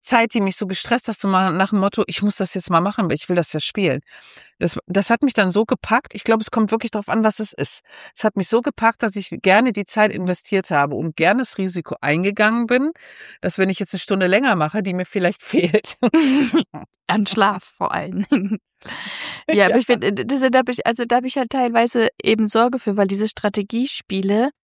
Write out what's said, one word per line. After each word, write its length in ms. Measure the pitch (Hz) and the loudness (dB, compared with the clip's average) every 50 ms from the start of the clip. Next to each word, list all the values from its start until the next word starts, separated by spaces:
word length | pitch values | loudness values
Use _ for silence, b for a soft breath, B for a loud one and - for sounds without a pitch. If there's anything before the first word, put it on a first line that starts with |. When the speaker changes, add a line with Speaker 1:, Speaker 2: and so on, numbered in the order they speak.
Speaker 1:
Zeit, 320 | _ - - 233 233 220 - | _ 2 2 4 4 4 0
die 80 | 240 | 0
mich 140 | 202 196 185 | 0 0 -2
so 100 | - 214 | -4 -6
gestresst 420 | 185 185 - - - 233 247 - - | -6 -6 -6 -2 -2 -2 -2 -2 -6
hat, 80 | 214 - | -8 -4
so 100 | - 202 | -2 0
mal 240 | 190 185 190 185 156 | 2 2 2 2 2
nach 180 | 180 214 208 | 0 0 0
dem 80 | - 202 | 2 0
Motto, 240 | 190 202 - - 208 - | 0 0 0 0 -2 -2
„Ich 140 | 156 - | -2 -2
muss 160 | 202 208 - - | -2 0 0 0
das 160 | 196 180 - | -2 -2 -4
jetzt 160 | 185 - - | -6 -4 0
mal 100 | 180 165 | 0 2
machen, 280 | 175 196 208 - 208 165 | 2 0 -2 -2 -2 0
weil 60 | 123 | -2
ich 120 | 156 - - | -4 -2 0
will 60 | 180 | 0
das 160 | 175 160 - - | 0 0 0 -4
ja 60 | 156 | -4
spielen.“ 400 | - - - - 196 165 127 143 - B B B B B B B B B B B | -6 -4 -4 -2 0 0 0 -2 -6 B B B B B B B B B B B
Das, 180 | 175 170 - - - - | -4 -4 -4 -4 -8 -2
das 220 | 180 196 202 - | -2 -2 2 2
hat 120 | - - - | 2 2 2
mich 100 | 269 - | 0 2
dann 180 | - 196 185 | 2 0 2
so 140 | 170 196 226 | 2 0 0
gepackt. 500 | - 254 - - - 220 254 - - - | 0 -2 -4 0 0 0 0 0 -4 -14
Ich 80 | 208 - | -8 0
glaub, 180 | - 220 220 | 0 0 0
es 100 | 220 - | 0 -2
kommt 200 | - 220 220 196 | 0 0 0 0
wirklich 200 | 220 226 - 233 | 0 -2 -4 -4
drauf 180 | - 214 202 - | -6 -6 -4 -2
an, 140 | - 220 220 | -2 2 2
was 160 | 220 208 - | 2 0 0
es 140 | 214 - - | -6 -8 -6
ist. 280 | - 139 - - - B B B B B B B | -6 -6 -6 -6 -10 B B B B B B B
Es 80 | - - | -2 -2
hat 140 | 214 - 202 | 0 0 0
mich 100 | 180 - | -2 2
so 140 | - 233 | 0 0
gepackt, 420 | 240 294 - - 226 226 226 _ - | 0 0 -4 0 0 0 0 _ -4
dass 120 | 220 196 | -4 -4
ich 140 | 208 190 - - - | -6 -8 -8 -12 -2
gerne 320 | - 190 185 208 247 262 208 | 2 4 4 6 4 2 0
die 120 | 202 202 | -2 -6
Zeit 280 | - - 220 214 208 - | -6 0 2 2 2 2
investiert 580 | - 185 180 180 - - - - 190 185 - | -2 -2 -2 -4 -4 -4 -2 -2 -2 -2 0
habe 240 | 180 147 143 147 147 | 0 0 0 0 -2
und 200 | 104 156 165 156 - | -4 -4 -6 -2 2
gerne 240 | 160 170 208 247 | 2 2 2 2
das 160 | 262 - - - | 0 -4 -4 -4
Risiko 380 | 190 185 175 180 160 - - - | -4 -4 -4 -6 -8 -8 -12 -6
eingegangen 640 | - 139 147 165 185 196 208 208 214 214 226 233 233 220 | -2 -2 0 0 0 -2 0 2 2 2 2 0 0 2
bin, 240 | 247 254 269 311 339 B B B B B B B B B | 2 2 2 0 -4 B B B B B B B B B
dass 160 | - 180 - - | -6 -4 0 0
wenn 120 | 190 196 | 0 0
ich 100 | 190 - | 0 -4
jetzt 140 | 202 - - | -4 -6 -6
eine 60 | 185 | -8
Stunde 280 | - - 202 190 190 180 | -2 -2 0 0 2 2
länger 280 | 180 220 269 262 214 | 2 2 4 2 2
mache, 280 | 170 151 156 - 214 196 | 2 0 0 -2 -4 -4
die 100 | 196 180 | -4 -4
mir 120 | 180 180 | -4 -6
vielleicht 360 | - - 202 180 175 156 - - | -4 -4 -2 0 0 -2 -2 -10
<laughs> 0 | |
fehlt. 540 | - - 277 170 170 151 - - - - _ - | -2 0 0 2 4 2 2 0 0 -6 _ -2
Speaker 2:
<laughs> 840 | 247 - 320 320 269 262 285 277 240 - 320 - _ - - - _ _ _ _ - | 2 4 4 4 4 4 2 2 2 2 0 0 _ -8 -16 -16 _ _ _ _ -2
An 180 | 170 202 208 | 0 0 0
Schlaf 380 | - - 226 202 202 202 196 - - _ _ | 0 2 2 2 2 2 -2 -10 -16 _ _
vor 140 | 180 - - | -4 -4 -2
allen 300 | 170 151 160 190 180 202 - | -4 -6 -6 -6 -6 -2 0
Dingen. 280 | - 233 190 196 220 - _ | 0 0 0 -2 -6 -6 _
<laughs> 60 | _ _ _ B B B B B B B B B B B B B B | _ _ _ B B B B B B B B B B B B B B
Ja, 180 | - 208 196 180 | 4 4 4 6
Speaker 1:
Ja. 0 | |
Speaker 2:
aber 100 | - 240 | 4 2
ich 80 | 247 | 4
find, 180 | - 247 190 - | 4 2 2 2
äh, 100 | 196 202 | 0 0
das, 280 | 190 123 - 277 269 | 0 -2 -2 0 2
da 180 | 262 262 233 254 | 2 4 4 4
hab 100 | 254 240 | 2 2
ich, 180 | 247 - - - | -4 -2 -2 -2
also 160 | 240 233 240 | -2 -2 -2
da 120 | 233 240 254 | 0 0 0
hab 80 | 247 | 0
ich 120 | 262 - 285 | 0 -4 -4
halt 120 | 254 226 | -4 -2
teilweise 560 | - 269 254 240 233 233 233 240 - 240 226 - _ _ - | 0 0 0 2 2 2 2 2 2 2 0 0 _ _ 2
eben 240 | - 220 214 220 208 | 2 2 2 2 2
Sorge 320 | - 220 233 247 247 254 | 4 4 2 4 2 -2
für, 160 | - 220 196 208 | -2 -2 2 2
weil 100 | 202 190 | 2 2
diese 200 | 196 196 214 220 | 2 -2 -2 -4
Strategiespiele 1200 | - - - 208 202 214 202 202 - 233 254 277 - - - _ 196 190 190 196 202 214 240 285 - _ | -4 -2 -4 -2 -2 -2 -4 -2 -2 -4 -2 -2 -4 -10 -8 _ -4 -2 0 2 2 2 2 0 -2 _